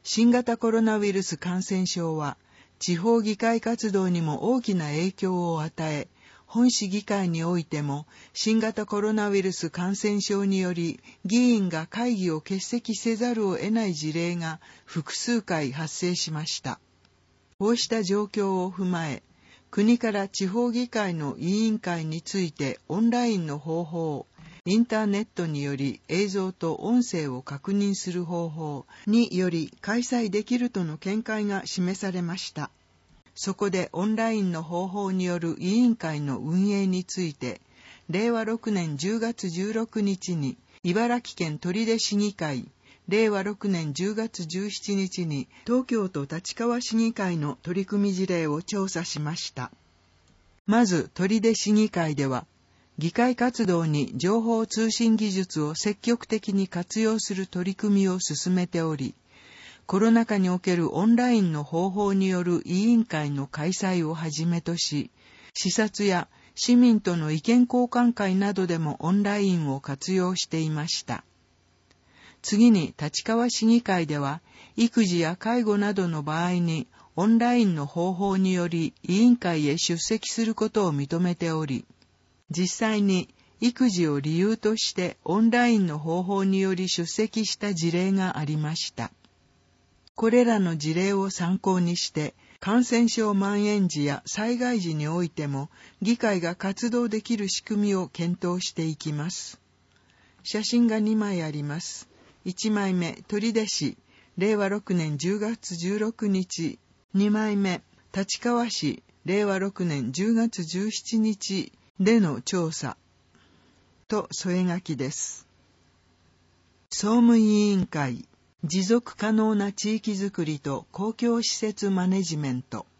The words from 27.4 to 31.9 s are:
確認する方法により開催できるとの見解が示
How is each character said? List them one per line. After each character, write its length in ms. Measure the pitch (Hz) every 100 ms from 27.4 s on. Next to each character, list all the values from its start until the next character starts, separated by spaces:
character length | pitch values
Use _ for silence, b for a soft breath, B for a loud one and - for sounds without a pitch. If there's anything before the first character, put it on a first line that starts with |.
確 280 | - 139 190
認 240 | 202 202
す 180 | 190 185
る 120 | 180
方 260 | 170 175 170
法 360 | 156 156 143 - B -
に 300 | 226 240 180
よ 120 | 185
り 240 | 170 151 -
開 200 | - 226
催 280 | 240 247 226
で 140 | 208
き 160 | 214 247
る 120 | 240
と 140 | 196
の 140 | 165 151
見 240 | 190 214
解 220 | 226 214 208
が 200 | 196 -
示 320 | - 180